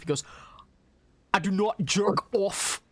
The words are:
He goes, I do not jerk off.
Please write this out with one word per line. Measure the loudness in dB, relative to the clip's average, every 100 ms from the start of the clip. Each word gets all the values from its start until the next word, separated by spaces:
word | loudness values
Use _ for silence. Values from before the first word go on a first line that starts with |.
He | -2
goes, | -4 -4 -18 -20 -20 -20 _ _ _ _ _ _
I | -2
do | 0
not | 0 0 0
jerk | -2 2 2 0 0
off. | 0 0 0 -4 -4 _